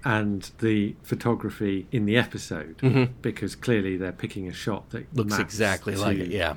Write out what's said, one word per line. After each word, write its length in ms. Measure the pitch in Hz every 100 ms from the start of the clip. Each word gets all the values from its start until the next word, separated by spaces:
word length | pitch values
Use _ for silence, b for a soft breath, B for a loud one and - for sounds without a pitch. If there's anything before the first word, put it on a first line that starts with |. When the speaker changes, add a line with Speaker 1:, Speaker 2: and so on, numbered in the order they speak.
Speaker 1:
and 440 | 135 110 104 98 - -
the 340 | 113 107 104 -
photography 840 | - - 123 113 107 - 104 98 87
in 160 | 123 104
the 100 | 117
episode, 640 | 110 107 - 85 78 82
Speaker 2:
Mm-hmm. 340 | 131 131 123 -
Speaker 1:
because 360 | 117 - 95 -
clearly 400 | - 110 95 92
they're 160 | 92
picking 360 | 90 - 104 92
a 40 |
shot 380 | 87 - 98 -
that 220 | 120 135
Speaker 2:
Looks 160 | 139 104
Speaker 1:
maps 120 | 101
Speaker 2:
exactly 540 | 92 95 107 92 104 95
like 220 | 104 98
Speaker 1:
to 60 |
Speaker 2:
it, 60 | 90
yeah. 240 | 98 82